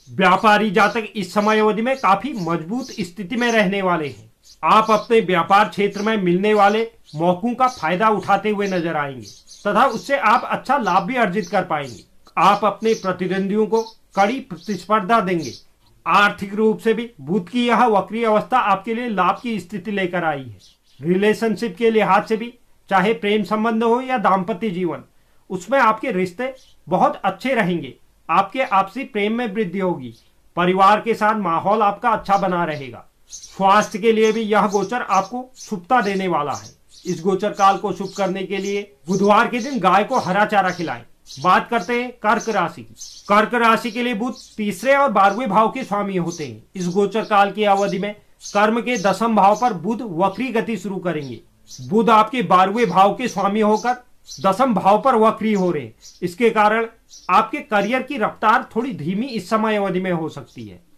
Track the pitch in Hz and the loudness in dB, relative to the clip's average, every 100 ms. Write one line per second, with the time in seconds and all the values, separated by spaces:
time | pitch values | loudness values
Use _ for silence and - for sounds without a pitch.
0 | - 120 185 185 220 208 214 190 208 226 | -12 0 2 4 4 4 2 2 2 0
1 | 214 220 175 208 208 220 214 202 233 269 | -6 -8 -6 -2 2 4 2 2 -2 0
2 | 185 196 262 240 165 170 160 240 269 - | 0 0 0 -6 -4 -4 -4 -6 -8 -8
3 | 185 - 185 233 240 226 185 202 185 170 | -10 -10 -8 -2 0 2 2 0 0 -2
4 | 151 - - _ _ - 156 202 214 214 | -4 -10 -20 _ _ -4 4 4 4 0
5 | - 226 175 180 165 196 196 - 202 196 | 2 2 2 0 4 4 4 0 -2 -2
6 | 208 220 185 175 208 214 202 214 226 _ | -2 0 2 2 2 4 4 2 -4 _
7 | _ 151 170 180 226 240 254 - 156 180 | _ -2 0 0 -2 0 -2 0 -4 0
8 | 220 208 - 196 214 202 202 185 170 156 | 0 0 0 0 0 -2 -2 -2 -2 -4
9 | 143 131 104 - - - 202 208 262 226 | -6 -8 -16 -20 -20 -8 -2 2 2 0
10 | 175 277 214 240 262 214 - 277 202 180 | -4 0 2 2 0 -6 -2 0 2 0
11 | 180 254 220 180 - 202 175 151 139 107 | 0 0 0 -2 -2 -2 -2 -4 -6 -14
12 | - - - - 175 202 208 - 220 220 | -20 -20 -8 2 4 4 2 0 -2 0
13 | 185 165 180 190 196 214 214 226 226 - | -2 -4 -2 -2 -2 0 0 0 -4 -12
14 | _ - 202 262 - 165 - 185 - 214 | _ 0 0 0 -8 -14 -8 -8 0 0
15 | 185 233 185 175 135 107 _ _ _ _ | 2 0 2 -2 -4 -12 _ _ _ _
16 | - 185 202 - 202 202 220 214 226 220 | 0 2 2 0 -8 0 0 2 0 -2
17 | 233 - 135 202 175 247 240 214 240 202 | -4 -10 -4 -4 -2 -2 2 4 4 2
18 | - 214 233 214 214 254 208 202 233 226 | 0 -2 0 0 2 0 2 0 -2 -6
19 | 247 190 180 196 240 220 - 208 196 202 | -4 0 0 0 -4 -6 -6 -10 -6 -4
20 | 185 180 165 143 131 98 _ _ _ - | -2 -2 -2 -4 -8 -18 _ _ _ -10
21 | 143 185 208 214 226 214 233 175 226 220 | -2 2 2 2 -2 -2 -4 0 2 2
22 | 185 196 208 220 233 - _ _ - 190 | 4 2 2 -4 -6 -14 _ _ -2 0
23 | 190 226 202 214 208 214 220 226 226 233 | 2 0 0 0 0 -2 0 0 2 0
24 | 262 254 190 190 185 226 226 175 180 135 | 0 -2 0 0 -2 -4 -4 -4 -4 -6
25 | 120 _ _ _ - 185 - 269 233 220 | -14 _ _ _ -12 -10 -2 2 2 0
26 | 277 185 185 180 254 262 _ _ - 170 | -2 -2 -4 -4 -8 -10 _ _ -4 0
27 | 262 294 196 185 254 247 180 175 135 - | 2 0 -6 -4 -4 0 0 -2 -6 -16
28 | _ _ - 170 196 269 262 196 190 254 | _ _ -2 0 0 -2 0 0 0 -6
29 | 269 208 208 226 247 190 202 190 185 160 | -8 -4 -2 -2 -4 -4 -4 -2 -4 -4
30 | 123 113 _ _ _ - 180 190 196 208 | -8 -18 _ _ _ -2 0 4 6 4
31 | 220 220 208 220 185 165 175 220 202 202 | 2 0 0 0 -2 -2 0 2 0 0
32 | 240 - - 196 185 175 165 147 131 104 | -2 -2 0 0 0 -2 -2 -6 -10 -16
33 | - _ _ - - - 190 208 208 - | -20 _ _ -20 -16 0 4 4 2 0
34 | 226 220 220 214 214 208 202 202 185 247 | 2 4 2 2 0 0 2 0 -2 -4
35 | - 190 190 247 254 - - 208 - 214 | 0 0 0 -6 -12 -16 -12 -10 0 0
36 | 202 196 190 160 147 117 - _ _ - | 2 -2 0 -2 -2 -6 -12 _ _ -14
37 | - 160 170 185 208 - 196 190 202 180 | -8 -4 -2 -2 -2 2 2 2 -2 -6
38 | 196 196 190 190 185 196 196 202 202 _ | -8 -4 -4 -4 -6 -6 -4 -6 -8 _
39 | - 190 202 208 226 240 240 262 185 190 | -4 0 4 4 4 -2 -4 0 2 2
40 | 202 247 170 190 208 208 185 175 160 120 | 2 -2 0 0 2 2 0 -2 -6 -8
41 | - _ - - 165 202 226 233 - 240 | -14 _ -20 -4 2 2 2 -4 -2 -4
42 | 247 247 214 226 - 202 165 - 113 - | -4 -6 -2 0 0 -2 -2 -6 -18 -20
43 | - - - 202 214 240 233 220 233 220 | -20 -12 0 2 2 2 2 2 0 -4
44 | 247 220 247 254 - - 208 185 262 277 | -2 -2 -4 -8 -14 -6 -4 -2 2 2
45 | 277 202 196 196 254 190 226 269 254 202 | 4 4 2 2 0 2 2 0 -6 -4
46 | 196 185 170 160 143 110 - 196 175 175 | -2 -4 -4 -6 -10 -12 -14 -8 -4 0
47 | 196 220 208 208 202 196 208 196 202 185 | 0 0 0 2 2 2 2 2 0 -2
48 | 202 214 _ _ - 202 214 233 214 247 | -6 -10 _ _ -6 0 2 0 -2 -2
49 | 185 180 226 214 190 208 247 185 165 226 | -2 0 0 4 4 4 0 -2 -6 -6
50 | 233 160 190 190 262 220 214 214 202 196 | -6 -2 -2 -2 -6 -4 -4 -6 -8 -8
51 | 180 156 139 117 _ _ - - 127 202 | -6 -6 -8 -14 _ _ -20 -16 -2 2
52 | 220 214 214 254 175 185 190 214 226 185 | 4 4 4 0 2 4 4 2 2 4
53 | 202 196 247 - 196 208 214 214 240 247 | 4 2 -4 -2 -2 0 2 2 0 -6
54 | _ _ - - 185 185 262 190 185 208 | _ _ -20 -4 0 2 2 2 4 4
55 | 262 233 220 214 220 202 185 156 117 - | 4 4 4 2 0 0 0 -2 -6 -16
56 | - - 175 - 233 220 208 220 226 - | -20 -8 -8 0 0 4 2 2 -4 -10
57 | _ - - 185 220 294 285 208 196 262 | _ -12 2 2 2 -4 -2 0 0 -2
58 | 262 285 214 - 220 233 226 220 262 170 | -4 -4 -4 0 2 2 0 -6 -6 -6
59 | 143 196 269 226 170 220 220 214 196 185 | -4 -4 -4 -6 -2 -2 0 0 -2 -2
60 | 185 170 156 143 - - 107 87 _ | -2 -4 -4 -10 -18 -16 -16 -18 _